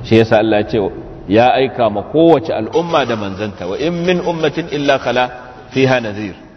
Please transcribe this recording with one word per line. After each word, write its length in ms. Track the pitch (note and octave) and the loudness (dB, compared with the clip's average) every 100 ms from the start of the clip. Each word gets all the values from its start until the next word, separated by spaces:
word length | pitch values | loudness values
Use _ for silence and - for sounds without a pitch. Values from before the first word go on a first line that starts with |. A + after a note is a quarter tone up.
Shi 100 | - A2+ | 4 4
yasa 160 | A2+ A2+ | 6 4
Allah 220 | A2 G#2+ | 4 0
ya 40 | G#2 | 0
ce 100 | A#2 F#2+ - - - - | -2 -2 -6 -14 -16 0
ya 240 | G#2 B2 B2+ | 4 4 4
aika 320 | C3+ - A2+ | 0 0 0
ma 120 | G#2 | 0
kowace 480 | G2 D3+ E3 D3 A2+ | -2 4 6 4 2
al'umma 500 | G#2+ A2 D3+ E3+ D#3+ | -4 -2 -2 0 0
da 120 | B2+ A2+ | 0 -2
manzanta, 500 | G2 F#2+ G#2+ F#2 F2+ | -6 -6 -8 -6 -8
"Wa 80 | |
in 300 | G2+ D3+ F3 F3 | -4 -4 -2 0
min 140 | F3 | 0
ummatin 500 | D3 E3+ D#3 D#3+ D#3+ | -2 -2 -2 -2 -6
illa 260 | C#3+ C#3+ C3+ | -2 0 0
khala 300 | B2+ B2+ B2 - - - - | 0 -2 -2 -6 -18 -20 -6
fiha 240 | C3+ C3 B2+ | 0 2 2
nadhir." 360 | A2+ G#2 G#2 E2+ - | -2 -8 -10 -12 -20